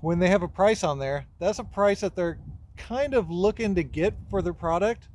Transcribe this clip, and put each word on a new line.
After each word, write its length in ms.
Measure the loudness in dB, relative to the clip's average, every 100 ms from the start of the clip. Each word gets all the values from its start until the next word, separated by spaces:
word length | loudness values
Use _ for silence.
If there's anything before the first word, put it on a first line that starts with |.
when 180 | 0 2
they 100 | 4
have 140 | 4
a 60 | 2
price 360 | 2 4 4
on 140 | 0 -2
there, 280 | -2 -4 -6 -4
that's 200 | -2 -2
a 60 |
price 360 | -6 2 2 2
that 140 | -2
they're 240 | -2 -4 -4 -12 -16 -18 -18
kind 380 | -8 -4 0
of 160 | 0 0
looking 440 | 0 0 2 0
to 80 | 0
get 320 | -2 0 -2 -2 -6
for 140 | -4
their 100 | -2
product. 560 | -4 -2 0 0 -2 -8